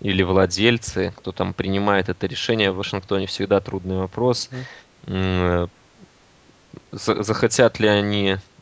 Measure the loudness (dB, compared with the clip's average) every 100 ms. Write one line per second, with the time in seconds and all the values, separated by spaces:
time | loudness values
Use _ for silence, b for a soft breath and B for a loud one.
0 | -2 0 2 4 2 2 2 2 -2 -4
1 | -4 -6 -10 -4 -4 -4 -2 0 2 2
2 | 0 -2 -6 -4 -2 2 2 0 -4 -6
3 | -2 -2 -2 -4 0 0 0 -6 -4 -4
4 | -4 -2 0 0 -4 -10 -12 B -20 _
5 | -6 -2 0 0 2 2 -2 -8 _ _
6 | -20 _ _ _ _ _ _ -20 -16 -6
7 | -2 -2 -2 0 0 4 4 4 2 4
8 | 2 0 0 -2 -6 _